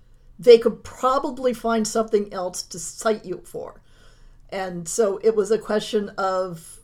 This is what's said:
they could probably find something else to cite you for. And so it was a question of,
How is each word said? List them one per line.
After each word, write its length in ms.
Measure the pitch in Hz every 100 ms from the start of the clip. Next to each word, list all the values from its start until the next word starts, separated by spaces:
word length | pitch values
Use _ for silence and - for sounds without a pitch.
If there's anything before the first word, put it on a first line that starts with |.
| - - - -
they 220 | 214 226
could 240 | 240 -
probably 720 | - - 254 277 294 254 254
find 320 | 233 226 226 214
something 480 | 226 220 208 202
else 260 | 196 180 180
to 200 | - 175
cite 440 | - - 226 214
you 180 | 180 -
for. 380 | - - - - - - - - - - -
And 340 | 190 190 175 165
so 300 | - 208 190
it 100 | 220
was 160 | 220 196
a 80 | 214
question 520 | - 208 208 214 196
of, 680 | - 190 185 185 165 - -